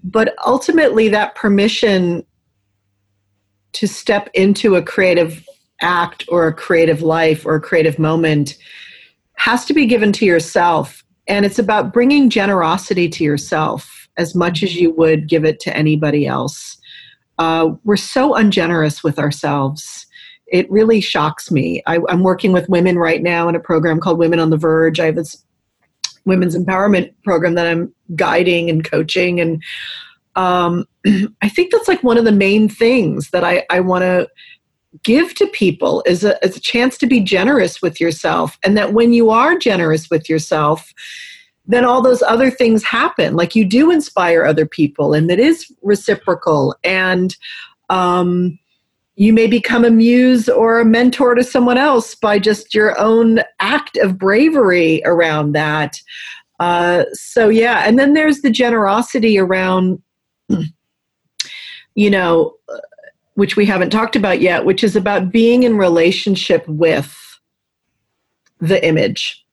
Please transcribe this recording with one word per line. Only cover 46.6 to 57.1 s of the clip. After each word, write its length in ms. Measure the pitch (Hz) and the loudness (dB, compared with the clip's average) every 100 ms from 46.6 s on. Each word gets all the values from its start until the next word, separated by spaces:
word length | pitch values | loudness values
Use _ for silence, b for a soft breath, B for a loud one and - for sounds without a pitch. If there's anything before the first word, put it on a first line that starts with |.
| 135 - | 0 -2
And, 520 | 175 190 185 185 185 - B B B _ - | -4 -2 0 0 -2 -6 B B B _ -6
um, 680 | 185 180 180 180 180 180 165 _ _ _ _ _ - | -2 0 0 0 0 -2 -6 _ _ _ _ _ 0
you 180 | 208 | 2
may 140 | 220 226 | 4 2
become 360 | 233 - 240 | 0 0 0
a 80 | 233 | 4
muse 560 | 226 233 247 254 254 220 | 4 4 4 4 2 2
or 320 | - 226 233 | 2 2 2
a 60 | 226 | 4
mentor 500 | 226 247 247 247 240 | 4 2 2 2 2
to 80 | |
someone 340 | 247 262 240 247 | 0 0 2 2
else 380 | 294 254 220 - | 2 0 -2 -4
by 240 | 220 208 | -2 0
just 340 | 208 208 - | 0 -2 -2
your 240 | 214 214 - | 0 2 2
own 440 | 214 226 226 226 - _ | 4 4 4 2 0 _
act 380 | 196 294 - - | -4 -4 -4 -2
of 200 | 202 185 | -2 0
bravery 840 | 190 208 311 302 208 180 165 160 | 0 4 4 4 2 4 2 0
around 480 | - 170 165 151 147 | 0 2 2 0 0
that. 480 | 147 151 151 147 - _ B B B _ _ | -2 -2 -2 -4 -8 _ B B B _ _
Uh, 460 | 175 175 175 175 - | -2 0 2 0 -2